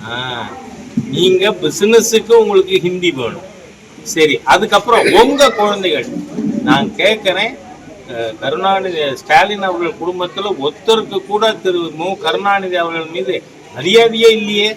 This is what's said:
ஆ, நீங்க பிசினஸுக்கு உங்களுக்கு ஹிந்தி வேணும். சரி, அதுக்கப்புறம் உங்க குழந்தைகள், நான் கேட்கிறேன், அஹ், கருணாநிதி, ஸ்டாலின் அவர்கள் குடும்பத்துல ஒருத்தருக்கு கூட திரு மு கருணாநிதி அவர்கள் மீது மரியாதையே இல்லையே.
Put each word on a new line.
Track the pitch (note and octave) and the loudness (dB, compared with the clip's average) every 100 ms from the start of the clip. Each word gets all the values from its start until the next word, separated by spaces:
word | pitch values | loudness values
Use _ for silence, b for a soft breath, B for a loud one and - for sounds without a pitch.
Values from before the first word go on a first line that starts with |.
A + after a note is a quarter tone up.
ஆ, | A2 A#2+ B2+ B2 G#2 - - - - - - | -10 -10 -8 -10 -12 -14 -16 -18 -8 -6 -6
நீங்க | C#3 F#3 F#3 G3 | 0 2 4 2
பிசினஸுக்கு | G#3 D#3 C#3+ G3+ A3+ A3 A3 G3 | 0 -4 0 4 4 4 0 4
உங்களுக்கு | A#3 G#3 G3 F#3 F#3+ | 4 6 2 2 0
ஹிந்தி | E3+ F3+ F3 | 0 -2 -2
வேணும். | C3+ A#2 - - - - - - - | -2 -6 -8 -16 -20 -20 -20 -20 -18
சரி, | - E3 D3+ C3+ | -8 2 2 2
அதுக்கப்புறம் | - E3+ G#3+ G3+ G#3+ A3+ D3 | 2 2 4 0 2 2 4
உங்க | F3+ B3+ C#4 C#4 | 6 4 6 2
குழந்தைகள், | G#3+ G#3 G3+ F#3 D3 A#2 - - - G#2+ - | 4 0 0 -2 -2 -4 -10 -10 -6 -4 -4
நான் | - C#3+ - - | 0 0 0 0
கேட்கிறேன், | F#3 A3 G3 F3+ A3 C4+ - - - - - | 0 0 -2 -2 -4 -8 -20 -20 -20 -20 -14
அஹ், | A#2 A2+ - | -8 -8 -6
கருணாநிதி, | C3+ D#3 G3 G3 F#3+ E3 C#3+ B2+ | -6 -2 0 0 -2 -2 -4 -4
ஸ்டாலின் | - D#3 G3 G#3 | 0 2 2 -2
அவர்கள் | F#3+ F3 E3+ C#3+ | -4 -2 -4 -4
குடும்பத்துல | E3 F3+ F3+ F#3+ G3+ E3 | -6 -4 -6 -6 -6 -4
ஒருத்தருக்கு | C#3 D3 - A3 - G3 F#3+ | -4 -4 0 0 0 -8 -4
கூட | G#3 A3 | 0 0
திரு | G#3+ F#3 F3 D#3+ D3+ | 0 -2 -2 -4 -6
மு | F3 G3 | -6 -4
கருணாநிதி | F#3+ F#3 G3+ G3+ F#3+ F3+ | -4 -2 0 -2 -2 -4
அவர்கள் | E3+ E3 D#3+ | -2 -4 -8
மீது | E3+ F#3+ E3+ - - - - | -8 -6 -6 -8 -20 -20 -6
மரியாதையே | D#3+ A3 A#3 A3+ A3+ | 2 6 4 6 4
இல்லையே. | A3 G#3 G#3 G#3+ | 4 0 -2 -2